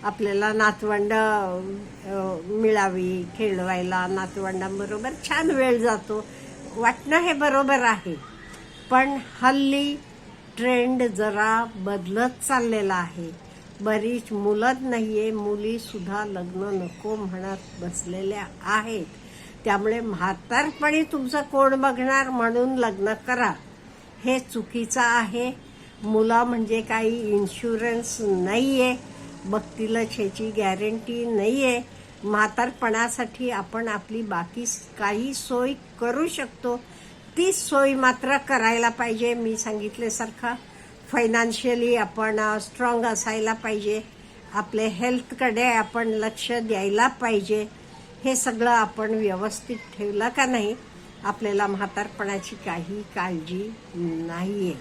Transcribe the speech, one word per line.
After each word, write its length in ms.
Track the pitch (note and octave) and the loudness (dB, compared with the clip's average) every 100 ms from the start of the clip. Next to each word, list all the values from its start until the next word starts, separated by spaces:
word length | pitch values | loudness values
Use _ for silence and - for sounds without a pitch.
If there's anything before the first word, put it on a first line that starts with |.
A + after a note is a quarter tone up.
आपल्याला 500 | G#3 G3+ G#3 G3+ G#3+ | -4 -2 0 2 2
नातवंड, 600 | G#3+ G#3+ - G#3+ G#3 G#3 | 4 2 2 0 0 2
अ, 1200 | A3 A3 G#3+ F#3+ F3+ F#3+ G3 G#3 - G3 G3 F#3+ F3+ E3+ | 4 4 2 0 -4 -6 -10 -12 -14 -8 -4 -2 -4 -4
मिळावी, 800 | G#3 A3 G#3+ G3 F#3 F3+ F#3 F3 - | 2 4 4 2 2 0 -2 -6 -2
खेळवायला 720 | G#3+ F#3 F#3 F#3 F3+ F#3 F3+ | 0 0 0 0 0 0 0
नातवंडांबरोबर 1000 | F#3+ F#3 G3 F#3+ F#3 F#3+ G3 G3+ G#3+ B3 D#4 - | -2 -4 -4 -4 -2 -4 -4 -4 -4 -6 -6 -2
छान 240 | D4+ D#4+ | 2 2
वेळ 260 | C#4 C4 A#3+ | 4 4 4
जातो, 480 | A#3 G#3 - G#3+ G#3+ - - - - G#3 | 4 2 -2 -6 -6 -14 -16 -16 -12 2
वाटणं 440 | A#3 A#3+ C#4 D#4 | 2 2 2 4
हे 140 | F4 | 4
बरोबर 480 | D4 D4 C4+ C4+ C#4 | 2 4 4 6 4
आहे. 340 | A#3+ G#3+ F#3 D3+ C3+ - - - - - - | 4 2 -2 -8 -10 -18 -18 -18 -18 -18 2
पण 280 | B3+ C4+ C#4 - - | 4 4 0 -6 2
हल्ली 540 | B3+ C#4 C#4 C#4 C#4+ C#4+ - - - - - - | 4 6 4 2 0 -4 -10 -20 -20 -20 -18 -2
ट्रेंड 460 | A#3+ B3 B3 B3+ | 2 4 4 4
जरा 600 | A#3+ F#3+ G#3+ G3+ G#3+ E4 A3+ A3 | 2 2 0 2 4 4 0 -4
बदलत 720 | F#3+ G3+ F3 G3+ B3 B3+ - | -2 -2 -2 0 0 0 0
चाललेला 480 | C4 A#3 A3 G3 F#3 | 2 2 0 2 0
आहे. 540 | F3 F3 E3 E3+ - - - - | -2 -6 -10 -12 -18 -20 -20 -6
बरीच 500 | G3+ G#3+ A3 A#3+ A#3 | 0 0 0 -4 -4
मुलंच 460 | G#3 G3+ G#3 A#3+ C4 | -2 2 4 2 2
नाहीये, 500 | C4 A#3 A3 G#3+ A3 | 0 0 0 0 0
मुलीसुद्धा 960 | A3 G#3 G#3 G#3 A#3 - G#3+ F3 G3+ G#3+ | -2 -2 -2 -2 -4 -6 -10 -6 -4 -4
लग्न 380 | F#3+ F3 F#3 | -6 -6 -6
नको 520 | G3 F#3+ F3 - G#3+ G#3+ | -2 -2 -4 -8 -6 -4
म्हणत 420 | G3 F#3 F#3+ F#3+ - - | -4 -6 -6 -8 -10 -10
बसलेल्या 640 | F3 - F3 F3+ G3 G#3 F#3+ - | -8 -6 -6 -4 -4 -4 -8 -10
आहेत. 440 | - G#3+ A3 A3 D#3+ - - - - - A3+ | 0 0 0 -6 -6 -12 -20 -20 -18 -6 0
त्यामुळे 340 | G3+ G#3 A#3 | 2 2 0
म्हातारपणी 1040 | A3+ F3+ F3+ B3+ - B3 D#4 D4+ D4 D#4 | -2 -2 -2 -2 0 0 0 2 2 4
तुमचं 380 | D#4 D4+ B3+ D4 | 2 -2 -2 -2
कोण 400 | D4 C#4 C4+ C4+ | 0 6 6 6
बघणार 480 | C4+ B3 B3+ C4+ C4 | 2 2 2 4 2
म्हणून 460 | B3+ A#3 A#3 B3+ C4 | 2 2 4 2 2
लग्न 380 | A#3 F#3+ G3+ | 2 2 0
करा, 400 | G#3+ - B3 A3+ F3 - - - - - - | -2 -2 2 2 0 -10 -20 -20 -20 -20 -6
हे 160 | A#3+ C4 | 0 0
चुकीचं 640 | B3+ A#3 A3 A#3+ A3+ C4 | 0 -8 -6 -6 -2 2
आहे. 500 | A#3+ A#3 A3 A#3+ B3 C4 - - - - | 4 4 2 -2 -4 -6 -14 -20 -20 -10
मुलं 400 | G#3 G#3+ A3 A#3 | 0 4 6 6
म्हणजे 380 | A#3+ A#3+ G#3+ A3+ | 4 0 0 0
काही 480 | A3+ A3+ A3 A#3 G#3+ | 0 0 0 0 2
इन्शुरन्स 880 | G#3 G3 - A#3+ A3+ A#3 A#3 A3+ - | 2 2 -2 -2 0 0 -2 -4 -4
नाहीये. 960 | G#3+ F#3+ F3+ A3 C4+ C4+ B3+ B3 - - - - F#3+ | 0 2 2 2 2 4 2 2 -6 -16 -16 -14 -4
बघतीलच 640 | G#3+ G#3 - A3 A3+ A3 | -4 -4 -6 -2 0 -2
ह्याची 400 | - G3+ - A3 G#3+ | -2 -4 -4 -4 0
गॅरंटी 680 | G3 F#3+ G#3+ A3+ - A#3+ A#3 | 0 0 -2 -4 -6 -4 0
नाहीये. 560 | A3 G3+ C4 C4 A#3+ B3 - - - | 2 2 4 2 2 -4 -16 -20 -10
म्हातारपणासाठी 1300 | G3+ G#3 A3 A#3+ A#3+ A#3+ A#3+ A3 A#3 A#3 A#3+ - B3 | -2 2 2 2 -2 0 0 2 0 -2 -6 -4 -4
आपण 380 | G#3 F#3 A3+ A3+ | -4 -4 -4 -2
आपली 340 | G#3 - A3+ | -4 -4 -6
बाकी 440 | A3 F3+ F3 - A#3+ | -2 -4 -4 -6 -6
स-, 160 | - - - | -6 -10 -4
काही 340 | G3+ G#3 B3+ | -2 0 -2
सोय 400 | C4 - B3 B3+ C#4 - - | -4 -2 0 0 -2 -10 -4
करू 280 | A#3 B3+ E4 | -2 0 -2
शकतो, 500 | D#4+ C4 - B3 A#3+ - - - - - - | -2 -8 -6 -4 -4 -6 -20 -20 -20 -10 0
ती 160 | F4+ | 2
सोय 400 | F#4+ - C#4 C#4 | 2 2 4 6
मात्र 440 | C4+ C4 B3+ C4 C#4 | 6 4 2 0 0
करायला 520 | C#4 C4 A3 A#3 A#3 | 2 2 4 4 2
पाहिजे. 440 | A#3 A#3 A3+ A#3+ | 0 -4 0 0
मी 240 | A#3+ A3+ A3 | 0 -2 -2
सांगितल्यासारखं 960 | A3+ G#3+ G#3 G3+ A#3 - A3+ - A#3+ B3 - - - - - | -4 -4 -6 -4 -6 -4 -6 -6 -6 -6 -10 -20 -20 -20 -2
फायनान्शियली 840 | B3 A#3 A#3 A#3 A3 B3+ A#3+ A#3+ A#3 | 2 4 4 2 0 0 2 2 2
आपण, 440 | G#3+ - A3 G#3+ | 2 0 0 2
अ, 200 | G#3+ G#3+ | 0 0
स्ट्रॉंग 460 | - - B3 A#3+ A#3 | -4 -2 0 2 2
असायला 480 | A3 A3+ A3 A3 | 0 -2 0 0
पाहिजे, 480 | A3+ A3 G#3+ G#3 G#3+ A3 - - - - | -2 -2 -2 0 -2 -4 -18 -20 -20 -6
आपल्या 340 | D#4+ - G#3+ A3 | -4 -2 0 0
हेल्थकडे 760 | F3+ B3 B3 A#3+ A#3+ C4 A3 | 0 0 0 -4 -2 0 2
आपण 440 | B3 A#3 A3 A#3+ A#3 | 4 4 2 -2 0
लक्ष 440 | A3 A3 A3 - | 0 -2 -4 -4
द्यायला 560 | A#3+ A3+ G#3 G3 G#3 B3 | -2 0 0 0 4 2
पाहिजे. 600 | B3+ A#3+ G#3+ F#3+ G#3+ G#3+ - - - - - | 2 0 0 2 -2 -2 -10 -20 -20 -20 -4
हे 120 | C4 B3+ | 0 0
सगळं 360 | - A3+ A#3 | 0 2 4
आपण 400 | A#3+ G#3+ A3 G#3+ | 6 4 -2 -2
व्यवस्थित 640 | A3 G#3+ F#3 G#3+ G#3 - A3+ - - | 0 0 0 -4 -6 -8 -10 -10 -8
ठेवलं 320 | G#3 G3+ A3+ | -4 0 0
का 160 | A#3+ C4 | 2 2
नाही, 300 | B3+ G#3 A#3+ - - - - | 2 0 -4 -10 -20 -20 -8
आपल्याला 440 | G3+ G3+ G#3+ G3+ G3+ | -6 -2 0 2 2
म्हातारपणाची 880 | G3 G3+ G#3 G#3 - G3+ G3 - - G#3 | 0 -2 -4 -6 -4 -4 -4 -6 -10 -6
काही 360 | E3+ E3 G3+ | -6 -6 -8
काळजी 720 | G3+ - F3+ F3 D#3 F3+ G#3 A3 - F3 | -8 -6 -4 -4 -4 -6 -6 -10 -14 -6
नाहीये. 800 | E3+ E3 E3 E3+ F#3 G3+ F#3 C#3+ | -4 -4 -6 -4 -4 -2 -2 -4